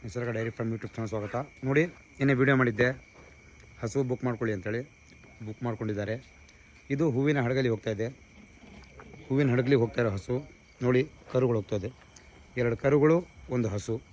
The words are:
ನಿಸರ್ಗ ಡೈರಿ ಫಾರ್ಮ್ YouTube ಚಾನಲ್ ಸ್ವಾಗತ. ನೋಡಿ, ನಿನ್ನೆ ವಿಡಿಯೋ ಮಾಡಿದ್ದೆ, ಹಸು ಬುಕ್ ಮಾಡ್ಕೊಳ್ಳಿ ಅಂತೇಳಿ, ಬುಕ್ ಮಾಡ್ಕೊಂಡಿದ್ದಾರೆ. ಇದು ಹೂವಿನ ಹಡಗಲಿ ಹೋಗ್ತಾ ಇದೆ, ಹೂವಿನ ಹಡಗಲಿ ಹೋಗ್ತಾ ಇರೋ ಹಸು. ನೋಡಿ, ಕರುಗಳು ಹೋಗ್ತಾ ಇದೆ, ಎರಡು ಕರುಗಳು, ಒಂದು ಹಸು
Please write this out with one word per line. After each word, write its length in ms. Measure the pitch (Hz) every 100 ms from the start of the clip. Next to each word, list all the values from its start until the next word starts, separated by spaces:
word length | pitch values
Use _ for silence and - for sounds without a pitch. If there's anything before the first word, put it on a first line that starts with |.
ನಿಸರ್ಗ 260 | 113 120 120 110
ಡೈರಿ 160 | 113 -
ಫಾರ್ಮ್ 120 | 113
YouTube 180 | 113 110 -
ಚಾನಲ್ 140 | 110
ಸ್ವಾಗತ. 240 | 107 104 120 147 - 131
ನೋಡಿ, 140 | 139 175 - - -
ನಿನ್ನೆ 140 | 135 131
ವಿಡಿಯೋ 160 | 135 131
ಮಾಡಿದ್ದೆ, 260 | 123 107 123 131 - - - - - - - -
ಹಸು 220 | 117 135 131
ಬುಕ್ 140 | 123 127
ಮಾಡ್ಕೊಳ್ಳಿ 260 | 113 117 104
ಅಂತೇಳಿ, 260 | 98 113 139 - - - - - 110
ಬುಕ್ 140 | 107 120
ಮಾಡ್ಕೊಂಡಿದ್ದಾರೆ. 500 | 110 110 104 101 117 - - - - - - -
ಇದು 120 | 143 165 123
ಹೂವಿನ 260 | 143 143 117
ಹಡಗಲಿ 240 | 131 127
ಹೋಗ್ತಾ 180 | 110 - 104
ಇದೆ, 120 | 113 139 - - - - - - - - - - -
ಹೂವಿನ 200 | 135 143
ಹಡಗಲಿ 240 | 120 123 139
ಹೋಗ್ತಾ 180 | 113 -
ಇರೋ 100 | 117 98
ಹಸು. 220 | - 123 147 - - - 123
ನೋಡಿ, 180 | 127 156 - -
ಕರುಗಳು 240 | 127 127 113
ಹೋಗ್ತಾ 200 | 101 107
ಇದೆ, 100 | 92 - - - - - - -
ಎರಡು 140 | 120 117 139
ಕರುಗಳು, 340 | 143 147 170 175 - - 127
ಒಂದು 120 | 110 101
ಹಸು 220 | - 113 -